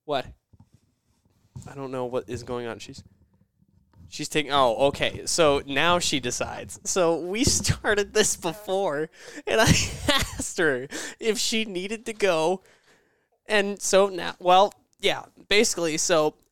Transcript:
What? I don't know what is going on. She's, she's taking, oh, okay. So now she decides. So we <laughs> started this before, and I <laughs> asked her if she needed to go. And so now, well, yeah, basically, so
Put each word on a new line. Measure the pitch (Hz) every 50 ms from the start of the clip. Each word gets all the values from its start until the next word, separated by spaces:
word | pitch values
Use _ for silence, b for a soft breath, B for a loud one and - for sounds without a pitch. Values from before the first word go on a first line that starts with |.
| _
What? | 151 143 131 - - - _ _ _ _ - _ _ _ _ _ _ _ _ _ _ _ _ _ _ _ _ _ _ - - - -
I | 139
don't | 139 135 127
know | 135 127 127
what | 123 127 127 - -
is | 123 120 120
going | 127 123 123 120
on. | 117 110 101
She's, | - - 135 - - _ _ _ _ _ _ _ _ _ _ _ _ _ _ _ _ _ _ - - -
she's | - - 151 -
taking, | - 156 143 127 143
oh, | 143 131 120 107 107 135 139
okay. | - - 139 110 98 98 -
So | - - - 160 147 139 135 -
now | 139 139 139 156 175 175 175
she | 170 - 156 135
decides. | 120 123 - - 123 - - - 165 - - - -
So | - - 196 170 165 165
we | 147 165 180 196 226 277
<laughs> |
started | - - - - - - - - - - 208 202 202 -
this | 214 202 - -
before, | - - 190 170 208 - 190 190 196 202 170 143 147 156 - _ B B B B 294 B
and | B - 220
I | 226 285
<laughs> | - - - - - - - -
asked | 285 269 - - - - - - - -
her | 170 151 131 123 131 - B B B B B B
if | 226 226 202 -
she | - - 233 220 220
needed | 220 190 175 185 202 226 220 233
to | - 214
go. | 214 208 190 170 160 156 170 185 190 _ b b b b b b b b b b b b b b _ _
And | - 214 208 196 202 202 -
so | - - 202 190 202 202
now, | 185 170 170 170 - -
well, | 180 180 180 190 208 196 - _ _ _ _ _
yeah, | 196 185 147 123 - - _ - - -
basically, | 196 208 233 - - 175 170 160 151 165
so | - - 175 156 151 151 - _ _ _